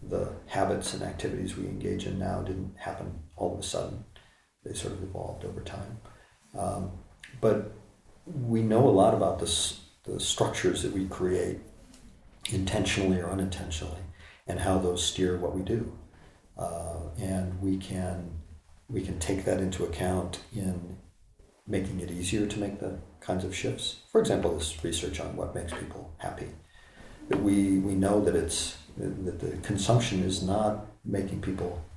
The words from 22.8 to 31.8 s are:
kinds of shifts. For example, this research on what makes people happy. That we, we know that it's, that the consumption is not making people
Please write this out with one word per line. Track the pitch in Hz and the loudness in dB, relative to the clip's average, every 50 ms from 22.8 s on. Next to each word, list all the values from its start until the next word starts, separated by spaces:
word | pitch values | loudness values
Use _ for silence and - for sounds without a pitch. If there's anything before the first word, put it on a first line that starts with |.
| - 98 92 - - - - - | -6 -6 -6 -6 -10 -14 -18 -18
kinds | - - 95 95 92 | -4 -2 -2 0 0
of | 92 92 | -2 -4
shifts. | - - 117 117 - - - - - - - | -2 -2 -2 -2 -2 -4 -4 -6 -6 -16 2
For | - 226 | 4 4
example, | - - 104 92 95 87 85 78 | 6 6 4 4 4 2 0 0
this | - - - - - | -2 -4 -4 -4 -4
research | 85 80 - - 80 - - | -2 0 0 -2 -2 -2 -2
on | 80 85 85 | -4 -4 -4
what | 85 87 87 - | -4 -4 -4 -4
makes | 87 - - - | -6 -6 -6 -6
people | - - - - - - - - - | -8 -8 -8 -10 -12 -12 -14 -12 -8
happy. | - 50 - - - - - - - - - - - - - - - - - - - - | -6 -6 -6 -6 -8 -10 -10 -14 -18 -20 -20 -20 -20 -20 -20 -20 -18 -18 -18 -16 -6 -2
That | - 95 | -2 2
we, | 95 101 98 101 98 98 95 95 | 4 6 6 6 6 6 6 4
we | 95 101 98 | 4 2 2
know | 98 98 98 104 104 101 | 4 4 6 6 6 6
that | 107 98 | 6 4
it's, | 85 78 - - - - - - - - - - - | 4 2 2 0 -2 -2 -2 -6 -10 -16 -16 -10 -6
that | 101 95 - - 95 90 90 90 | -4 -4 -4 -4 -4 -4 -4 -2
the | 90 90 - 92 | -4 -4 -4 -4
consumption | - - 104 98 - - 120 120 - - 101 92 92 | -2 -2 0 0 4 6 6 6 6 4 2 2 2
is | 95 95 95 | 2 2 0
not | 92 92 98 107 110 107 107 107 - - - - _ | 2 2 2 4 4 2 2 0 -6 -12 -16 -12 _
making | - 104 98 95 95 90 - | -2 -2 0 0 -2 -2 -4
people | - - 95 - - 90 90 - | -2 -2 -2 -2 -2 -4 -4 -6